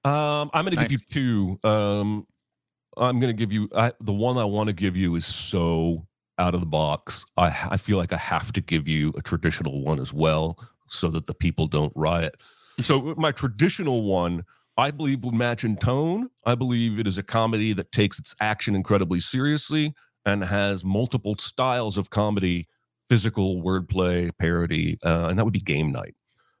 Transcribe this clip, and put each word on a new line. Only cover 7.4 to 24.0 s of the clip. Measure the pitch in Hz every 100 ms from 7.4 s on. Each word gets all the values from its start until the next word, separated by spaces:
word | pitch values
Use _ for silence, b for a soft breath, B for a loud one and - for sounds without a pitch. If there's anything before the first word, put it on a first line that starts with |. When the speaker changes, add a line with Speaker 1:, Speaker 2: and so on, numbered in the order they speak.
| 87 - -
Speaker 1:
I | 95
feel | - 98
like | 87
I | 85
have | - 80 -
to | 98
give | - 82 73
you | 78 76 -
a |
traditional | - 82 82 - 78 69
one | 69 76
as | 65
well | 71 80 78 80 85 B B _
so | - 85
that | 80 -
the |
people | - 85 78 80
don't | 76 76 73
riot. | 78 85 80 - B B B B
So | 117 139 139
Speaker 2:
<laughs> | 156
Speaker 1:
my | 160
traditional | 135 135 104 165 - 160 120
one, | 104 92 87 87 87 b b -
I | 139
believe, | 147 147 135
will | 123
match | 113 120 117
in | 117 101
tone. | - 131 160 196 247 _ 117
I |
believe | 120 127 120 117 107
it | 104
is | 92
a |
comedy | 98 113 113 110 110
that | 95 -
takes | - 104 -
its | - -
action | 107 107 - 98
incredibly | 92 101 90 90
seriously | - 131 143 151 - 156 151 b b _
and | 104 101
has | 90 101 101 98
multiple | 92 101 123 127 104 107
styles | - - 131 123 110 98
of | 90
comedy, | - 104 101 92 87 82 _ _ _ _
physical, | 120 107 104 95 90
wordplay, | 85 95 85 92